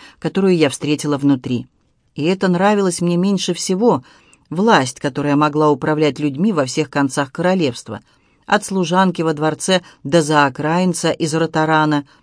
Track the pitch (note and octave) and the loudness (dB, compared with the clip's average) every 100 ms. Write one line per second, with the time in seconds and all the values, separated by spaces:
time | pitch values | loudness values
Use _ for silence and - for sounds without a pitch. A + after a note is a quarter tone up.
0 | - _ D#3+ F#3+ F#3+ F3 C#3+ - D3 D3 | -12 _ -6 0 2 4 2 0 -2 -2
1 | D3 C#3+ C#3+ C3 C3 A#2+ - _ _ _ | -2 0 2 0 -2 -6 -8 _ _ _
2 | _ - D#3 F#3+ F#3+ F3 G3+ G#3 F#3+ E3+ | _ -4 -2 0 0 2 2 2 0 -2
3 | F3 F3 G3 F#3 - E3+ - F#3 A#3+ C#3+ | -2 0 0 0 -2 -4 -4 0 2 0
4 | - _ _ _ _ D#3+ A3+ F3 B2+ - | -4 _ _ _ _ -2 2 2 0 -4
5 | D3 C3+ D3 C#3+ D3+ D3+ D3+ C#3 D3+ D3+ | -6 -4 0 0 0 2 2 2 0 0
6 | D3+ C3 D3+ C3+ A3 E3 C3 D#3 C#3+ D3 | 0 0 -4 -2 -2 0 -2 -4 -4 -2
7 | C#3 D3 C3+ - F3+ F#3+ C#3+ A#2+ - G#2 | -2 -2 -6 -2 0 0 -2 -4 -12 -14
8 | - _ _ _ - G#3+ - F#3+ E3 F3+ | -16 _ _ _ -4 -2 -2 -4 0 2
9 | F#3+ E3+ D#3+ D3 D#3 D3+ - F#3 - _ | 2 0 -2 -2 -2 -2 0 -2 -2 _
10 | C#3+ E3+ D3 D3+ C#3 C3 D3+ F3 F#3 E3+ | 0 2 4 2 2 0 -2 0 0 0
11 | E3 - D#3 D#3+ D#3+ D#3+ D#3 D#3 D3+ D3 | -2 -2 -2 0 0 0 2 2 2 0
12 | - _ | -2 _